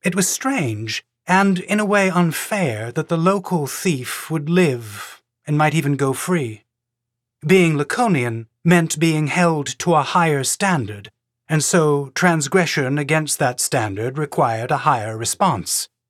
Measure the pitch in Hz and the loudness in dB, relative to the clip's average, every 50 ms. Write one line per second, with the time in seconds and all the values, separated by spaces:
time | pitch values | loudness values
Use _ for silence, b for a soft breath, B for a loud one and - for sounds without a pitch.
0 | _ 185 165 190 190 - - - - 269 277 254 165 123 110 104 110 110 107 - | _ -2 0 0 0 0 -2 -4 -4 -2 -2 0 -2 -2 -4 -4 -6 -8 -8 -10
1 | _ _ _ _ _ - 180 190 196 196 196 180 185 - 202 214 214 196 208 202 | _ _ _ _ _ 2 2 4 4 4 2 0 -2 -2 -2 -2 0 2 2 2
2 | 196 190 180 175 175 165 147 - - - 226 208 185 143 113 104 110 117 120 160 | 2 2 2 2 2 2 0 -4 -6 -4 -2 -2 0 -2 -2 -4 -6 -6 -4 -6
3 | 156 - 175 165 165 180 196 202 185 - 185 170 147 131 - - - 190 165 131 | -4 -2 -2 0 2 2 2 0 -2 -2 -2 -2 -2 -4 -6 -4 -2 -2 -2 -2
4 | 123 - - - - - 160 160 147 151 170 180 185 156 131 120 117 107 104 104 | -4 -8 -10 -10 -8 -6 -6 -4 -2 0 2 4 4 4 2 -2 -6 -10 -14 -14
5 | - - - - _ _ _ _ _ - 151 151 151 151 143 160 143 143 143 131 | -16 -16 -18 -20 _ _ _ _ _ -2 0 2 2 2 2 2 0 0 0 0
6 | 139 135 131 - - - 180 175 139 113 107 107 _ _ _ _ _ _ _ _ | 0 0 -2 -2 -2 -2 -2 -2 -2 -4 -8 -12 _ _ _ _ _ _ _ _
7 | _ _ _ _ _ _ _ _ - 151 180 190 180 165 156 143 147 143 - - | _ _ _ _ _ _ _ _ 0 4 4 6 6 4 2 0 -2 -2 -2 0
8 | 247 233 185 139 120 120 113 113 113 _ _ _ _ 170 175 175 165 160 - 156 | 2 2 2 2 2 -2 -4 -6 -10 _ _ _ _ 4 4 4 4 2 -2 0
9 | 156 165 160 151 156 143 - 180 180 170 165 151 143 - - _ - 175 170 156 | 0 2 2 2 0 0 0 2 2 2 2 0 -2 -6 -8 _ 0 2 2 2
10 | 139 - - 180 170 160 151 139 135 127 - - 208 196 180 151 120 98 104 101 | 2 2 0 2 2 2 2 0 0 -2 -2 -2 0 0 0 0 -2 -4 -8 -14
11 | 98 - _ _ _ _ _ _ _ _ 160 156 - - - 185 160 151 147 143 | -16 -20 _ _ _ _ _ _ _ _ 0 0 0 2 2 4 4 4 2 0
12 | 139 135 _ - - 180 170 160 147 143 - 190 170 151 - - 139 127 139 147 | -2 -4 _ 0 2 2 2 2 0 0 2 2 2 2 0 -2 -2 -2 -2 -2
13 | 147 135 156 156 156 143 - - 151 127 127 - - - - 135 110 107 95 101 | 0 0 0 0 0 -2 -2 0 0 -2 0 -2 -4 -2 -2 -2 -2 -2 -4 -4
14 | 110 123 131 147 151 147 - - 151 123 113 110 113 127 151 139 - 156 143 120 | -6 -6 -4 -4 -6 -6 -2 0 0 0 0 -2 -4 -4 -4 0 2 2 0 0
15 | 107 110 110 110 117 - - - 208 185 143 101 82 - - - - - _ _ | -2 -6 -6 -6 -6 -6 -2 0 0 0 0 -2 -4 -4 -6 -6 -6 -8 _ _
16 | _ | _